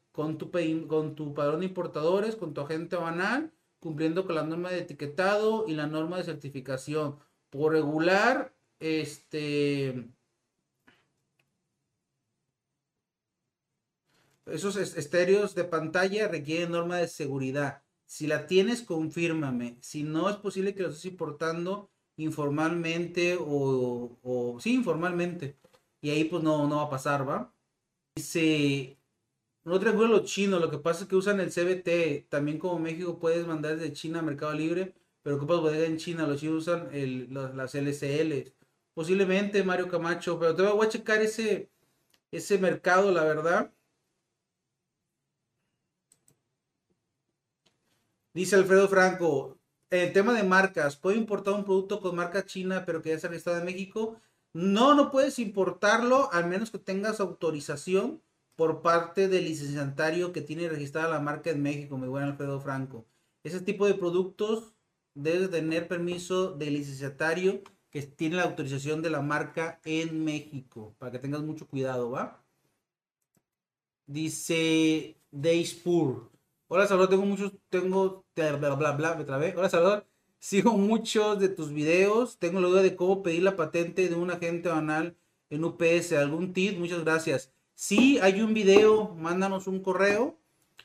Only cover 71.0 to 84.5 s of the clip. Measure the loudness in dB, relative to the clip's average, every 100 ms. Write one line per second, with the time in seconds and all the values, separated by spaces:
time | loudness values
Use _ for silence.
71 | -12 -10 -6 -6 -6 -10 -10 -6 -4 -2
72 | -4 -4 -8 -12 _ _ _ _ _ _
73 | _ _ _ _ _ _ _ _ _ _
74 | -14 -6 -6 -6 -2 0 2 4 4 2
75 | -4 -16 _ -4 2 2 0 -4 2 2
76 | 2 -2 -10 _ _ _ _ 2 4 6
77 | 6 6 4 0 -4 -8 _ -2 0 2
78 | 0 -2 _ -2 -2 0 0 0 0 0
79 | -2 -2 -4 -2 -2 0 2 6 6 4
80 | -2 _ _ _ 0 4 6 6 4 4
81 | 2 2 2 2 0 0 -6 -2 2 4
82 | 6 4 0 -2 -2 2 4 6 4 2
83 | 0 2 0 2 2 2 -2 0 -2 0
84 | 0 0 -2 -4 -4